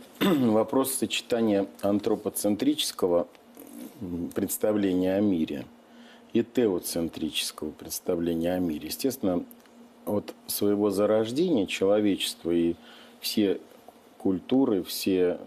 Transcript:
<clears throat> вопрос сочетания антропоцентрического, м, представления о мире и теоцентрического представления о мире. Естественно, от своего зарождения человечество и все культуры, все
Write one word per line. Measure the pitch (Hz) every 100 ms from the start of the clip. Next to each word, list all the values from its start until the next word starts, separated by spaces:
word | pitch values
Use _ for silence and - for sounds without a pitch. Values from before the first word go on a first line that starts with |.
| -
<clears throat> | -
вопрос | 196 151 120 107 107 131 131
сочетания | - 110 - - 117 113 98 95 -
антропоцентрического, | 98 101 110 104 98 - 104 101 131 147 - - 95 87 87 - - - - - - -
м, | 90 87 82
представления | - 98 - 107 107 98 90 92
о | 98
мире | 107 87 80 71 - - - - - - -
и | 113
теоцентрического | 113 - 113 87 - 85 82 - 78 - - - 78
представления | - 80 - - 90 85 82 85
о | 92
мире. | 90 73 78
Естественно, | - 135 - 98 87 - - - - - -
от | - 104 - - -
своего | - 101 104 104
зарождения | 98 104 110 110 127 185 135 92
человечество | - 95 104 104 92 - - 82
и | 85 85 85 - - - -
все | - - 98 87 - - - - - -
культуры, | 98 90 - 131 131 98
все | 80 - - 92 90 -